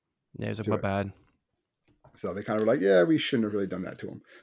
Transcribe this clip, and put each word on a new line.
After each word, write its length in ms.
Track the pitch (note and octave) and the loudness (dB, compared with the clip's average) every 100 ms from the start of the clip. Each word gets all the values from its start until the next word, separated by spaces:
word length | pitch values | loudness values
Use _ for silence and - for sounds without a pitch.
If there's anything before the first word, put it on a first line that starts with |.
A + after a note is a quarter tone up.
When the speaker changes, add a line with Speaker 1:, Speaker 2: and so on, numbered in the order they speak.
| _ _ _ - | _ _ _ -8
Speaker 1:
Yeah, 100 | A2 | -6
he's 100 | G#2+ | -4
like, 60 | |
Speaker 2:
to 60 | G#2+ | -2
Speaker 1:
"My 60 | F#2+ | -2
Speaker 2:
it. 60 | |
Speaker 1:
bad." 300 | G2+ G2 G2 - _ _ _ _ _ _ _ _ _ | -2 -2 -4 -10 _ _ _ _ _ _ _ _ _
Speaker 2:
So 180 | - G2 | -10 -8
they 100 | F#2+ | -6
kinda 180 | G#2 G#2+ | -4 0
were 40 | A2 | 2
like, 140 | D3 | 4
"Yeah, 220 | F#3+ F3+ | 6 6
we 160 | E3+ D3+ | 6 4
shouldn't 260 | - C3 | 2 0
have 80 | G#2+ | 0
really 140 | G2+ F#2+ | -2 -4
done 160 | F2+ | -6
that 160 | F2+ - | -8 -10
to 80 | G2+ | -12
him." 140 | - - - | -12 -18 -4